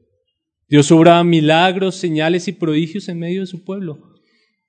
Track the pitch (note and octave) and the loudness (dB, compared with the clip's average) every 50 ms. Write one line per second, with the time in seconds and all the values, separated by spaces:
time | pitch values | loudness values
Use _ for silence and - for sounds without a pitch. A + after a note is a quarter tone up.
0 | _ _ _ _ _ _ _ _ _ _ _ _ _ - D3 D3 C#3+ - E3+ D#3+ | _ _ _ _ _ _ _ _ _ _ _ _ _ 0 2 2 4 4 4 6
1 | E3 E3+ E3+ E3+ F3 F3 E3+ D#3+ D3+ D3+ D#3+ E3 F3+ F#3+ F3 F#3+ F#3+ F#3+ F3+ F#3 | 6 6 6 4 4 2 2 2 2 2 2 2 2 0 -2 -2 -4 -4 -6 -6
2 | - F3 D#3 D3+ D#3 E3 F#3 A3 A3 G3+ E3+ - F3 D#3 D3+ D#3 E3+ D#3+ E3 G3+ | -6 -4 -4 -2 -2 -2 -2 -2 -4 -8 -10 -6 -4 -4 -2 -2 -4 -4 -6 -10
3 | F3+ - F3 E3+ E3 E3+ F3+ F#3+ F#3+ F3+ F#3 E3+ - - F#3+ G3+ F#3+ D#3+ D3 - | -10 -10 -10 -10 -8 -8 -6 -8 -8 -10 -12 -14 -14 -14 -12 -12 -12 -12 -14 -16
4 | _ _ _ _ _ _ _ _ _ _ _ _ _ | _ _ _ _ _ _ _ _ _ _ _ _ _